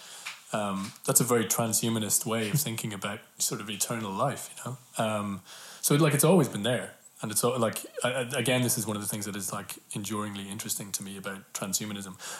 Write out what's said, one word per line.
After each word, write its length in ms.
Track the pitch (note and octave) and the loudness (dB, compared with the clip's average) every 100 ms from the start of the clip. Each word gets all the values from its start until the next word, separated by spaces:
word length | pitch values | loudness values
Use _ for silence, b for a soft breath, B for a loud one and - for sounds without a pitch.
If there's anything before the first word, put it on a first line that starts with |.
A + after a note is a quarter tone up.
| B B B B - | B B B B -6
Um, 400 | A2 G#2 F#2+ G#2 - | -2 -2 -2 -6 -8
that's 160 | - G#2+ | 2 4
a 40 | |
very 200 | A#2+ A#2+ | 6 4
transhumanist 800 | G#2+ - A2+ G#2+ A#2 A2+ G2+ - | 4 2 2 2 2 0 2 0
way 240 | A2+ A2+ G#2+ | 2 0 2
of 100 | C#3+ | 0
thinking 320 | A#2 A2+ A2+ | 0 -2 -4
about 240 | G2 G2+ G#2+ - - | -4 -6 -8 -12 -4
sort 220 | - A#2 | -2 -2
of 80 | G2+ | -6
eternal 440 | G2+ - A#2 G#2 | -4 -2 -2 -2
life, 360 | F#2+ C3+ - - - | 0 0 -2 -8 -10
you 60 | |
know? 120 | A#2+ C3 - - | -10 -10 -12 -2
Um, 360 | A2 G#2+ G#2 G2 - B B B | 0 0 -2 -4 -8 B B B
so, 140 | - D3 | 2 6
like, 180 | D#3 | 6
it's 100 | C#3+ | 6
always 240 | D#3 F#3 B2 | 8 8 6
been 140 | G2+ | 2
there. 300 | G#2+ A#2 F#2+ - - - | 0 0 -2 -12 -20 -8
And 120 | A2 | -4
it's 100 | G#2 | 2
al-, 160 | A#2+ B2 | 2 4
like, 260 | A2 F#2 - - | 2 0 -8 -2
I, 40 | B2 | 0
I, 80 | C3 A#2+ C3+ | 0 -2 0
again, 240 | A#2 B2+ | 2 4
this 160 | A#2+ A2+ | 4 2
is 80 | G#2 | 0
one 80 | G#2 | -2
of 60 | |
the 60 | G2+ | -2
things 160 | G#2+ G2+ | -4 -4
that 80 | |
is, 180 | G2+ F#2+ | -6 -6
like, 220 | G2+ G2 - - A2+ | -6 -8 -12 -10 -8
enduringly 520 | G2 G#2+ G#2 G2+ G2 | -4 -2 -4 -6 -8
interesting 440 | G2 A2 - G2+ | -8 -6 -6 -4
to 100 | - | -8
me 140 | G2 G2 | -8 -8
about 360 | G2 G2 - | -8 -10 -10
transhumanism. 640 | - G2+ F#2 G#2+ G2+ F#2+ F#2+ B B | -8 -4 -2 -4 -6 -8 -12 B B